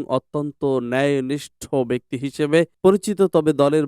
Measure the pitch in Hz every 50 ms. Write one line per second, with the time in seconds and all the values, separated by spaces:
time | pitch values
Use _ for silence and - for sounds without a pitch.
0 | 143 - 127 131 - _ - 147 147 147 - - 147 139 131 127 120 120 127 131
1 | 143 143 143 135 127 131 147 143 - - _ - - - - 135 123 120 123 123
2 | - - 139 120 139 139 - - 151 143 151 165 170 - _ _ - 190 196 196
3 | - 214 202 156 196 175 - 165 151 156 147 135 143 143 151 156 147